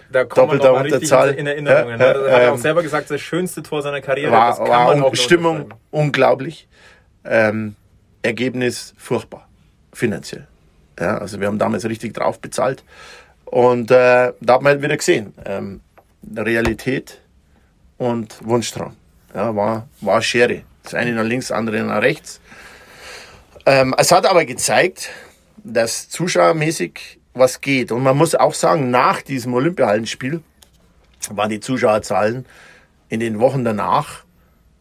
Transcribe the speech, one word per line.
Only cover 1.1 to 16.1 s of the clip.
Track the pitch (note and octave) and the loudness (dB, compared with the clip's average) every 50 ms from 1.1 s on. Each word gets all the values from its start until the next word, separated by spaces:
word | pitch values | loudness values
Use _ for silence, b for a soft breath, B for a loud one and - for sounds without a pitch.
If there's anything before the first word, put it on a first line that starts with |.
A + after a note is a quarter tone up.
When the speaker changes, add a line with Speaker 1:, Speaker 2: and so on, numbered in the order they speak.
| C#3+ | 4
Speaker 2:
Unterzahl. | C3 C3+ C#3 C3+ | 4 4 4 2
Speaker 1:
in, | C#3 D3 | -2 -4
in | D3 C#3+ D3+ D3 | -6 -6 -2 2
Erinnerungen, | C#3 C3+ D3+ - A#2+ A#2 A2+ | 2 4 4 2 0 0 2
Speaker 2:
Ja, | B2+ | 4
Speaker 1:
ne? | C3+ C3+ | 4 4
Da | C3+ | 2
hat | C3+ C3+ C3 B2 | 2 2 4 4
er | B2 A#2+ | 4 4
Speaker 2:
ähm, | A#2+ | 2
Speaker 1:
auch | A#2+ | 0
selber | A#2+ D3+ D#3+ E3+ E3+ | 0 0 0 0 0
gesagt, | C#3+ D3 D3 C#3 - | -2 -2 -6 -4 -4
das | D3 C#3 | -8 -8
schönste | - - D#3+ E3+ F#3 F3+ - E3+ D3 | -6 -6 -4 -4 -4 -4 -8 -10 -10
Tor | - D#3 D3 C#3 | -8 -6 -6 -6
seiner | C#3+ C#3+ C#3 | -6 -8 -6
Karriere. | - C#3 C3+ C#3 C#3+ D3+ - | -4 -4 -4 -2 0 2 4
Speaker 2:
war, | A2+ A#2 A#2+ | 4 4 4
Speaker 1:
Das | A#2 - | 2 0
kann | A2 A#2+ | 0 2
Speaker 2:
war | A#2+ A#2+ B2 | 2 4 4
Speaker 1:
man | B2+ D3 | 4 4
Speaker 2:
un-, | C#3+ C3+ | 4 2
Speaker 1:
auch | C3 | 2
nur | C3 | 0
Speaker 2:
Stimmung | D3 E3 - E3 - E3+ E3 D#3+ | 0 0 2 2 2 2 0 -2
Speaker 1:
unterschreiben. | D3+ C#3+ - - - _ _ | -4 -8 -12 -16 -20 _ _
Speaker 2:
unglaublich. | - D3+ D3+ C#3+ A#2+ C3 C3 A#2+ B2 B2+ C3+ D3+ D#3 - - _ b b b b b b b b b _ - | -2 -2 0 0 2 2 4 4 2 0 -2 -10 -12 -14 -18 _ b b b b b b b b b _ -8
Ähm, | - A#2+ A2+ A2 G#2+ G#2 A2 A2 G#2+ G#2 _ _ _ _ _ _ _ _ _ - | -2 0 2 2 2 0 -2 -6 -8 -10 _ _ _ _ _ _ _ _ _ -6
Ergebnis | A#2+ A2+ G#2 B2 B2+ A#2+ B2+ B2 A#2+ A#2 - - - - | -6 -4 -4 -4 -4 -4 -4 -4 -4 -4 -6 -12 -18 -20
furchtbar, | _ - - B2+ A#2 - - - - _ _ _ _ _ _ _ _ _ _ - | _ -8 -6 -6 -6 -6 -8 -18 -20 _ _ _ _ _ _ _ _ _ _ -10
finanziell. | - - A2 F#2 C#2+ - - - - - _ _ _ _ _ _ _ _ _ - - | -6 -4 -4 -4 -6 -10 -14 -16 -16 -18 _ _ _ _ _ _ _ _ _ -10 -6
Ja, | E2+ F#2 A2 - | -4 -4 -4 -4
also | F#2 F#2 G#2 F#2+ | -8 -10 -10 -6
wir | G2+ | -6
haben | G#2 G#2 G#2 | -4 -2 -2
damals | G#2+ G#2+ A2+ A2 - | -2 -2 -2 -4 -4
richtig | A2 A2 A2 - A2 - | -6 -8 -8 -10 -10 -8
drauf | - B2 - - - | -4 -4 -4 -4 -6
bezahlt. | - - - - - C3 C3+ - - B B B B B B B B B B B - | -10 -10 -6 -4 -4 -4 -4 -6 -12 B B B B B B B B B B B -12
Und, | - - B2+ B2 B2 B2 A#2+ A#2 G#2+ | -4 0 4 4 4 4 2 2 4
äh, | B2+ B2+ B2 B2 B2 B2 B2+ B2 - - | 6 6 6 6 6 6 4 2 -2 -2
da | A#2+ A2+ B2 | 2 2 2
hat | C3 C3+ | 4 4
man | C#3+ C#3+ | 4 2
halt | C#3+ C#3 | 2 2
wieder | C#3+ D3+ | -2 -4
gesehen, | D3 - - E3+ B2+ G#2 F#2+ - - - | -2 0 0 0 0 -2 -8 -14 -16 -12
ähm, | - G2 G2 G2+ G2 F#2+ F2 - _ _ _ _ _ | -10 -8 -8 -8 -10 -12 -16 -20 _ _ _ _ _